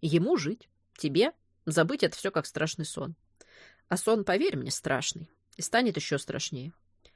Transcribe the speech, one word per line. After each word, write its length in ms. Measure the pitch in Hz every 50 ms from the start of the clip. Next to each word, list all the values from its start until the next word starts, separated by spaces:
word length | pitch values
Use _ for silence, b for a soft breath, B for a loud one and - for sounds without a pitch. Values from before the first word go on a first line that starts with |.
Ему 360 | - 165 143 170 170 240 349 277
жить. 320 | 151 147 214 - - _ _ _ _ _ _ -
Тебе? 360 | - 151 139 160 214 294 339 _ _ _ _ _ _
Забыть 380 | - 160 170 160 175 277 294 -
это 120 | 165 -
всё 160 | - - 196
как 140 | - 160 147
страшный 400 | - - - 151 160 - - 160
сон. 300 | - - - 143 135 165 _ _ _ _ B B B B B B B B B B B
А 100 | - -
сон, 260 | - - 226 220 196
поверь 320 | - 180 196 294 392 -
мне, 160 | 139 147 143
страшный. 580 | 139 - - - 135 127 - - - - 160 - _ _ _ _ - -
И 40 |
станет 340 | 175 - - 233 254 233 170 160
ещё 200 | 139 - - 139
страшнее. 560 | - - - - - - - 131 127 156 - _ _ _ _ _ b b b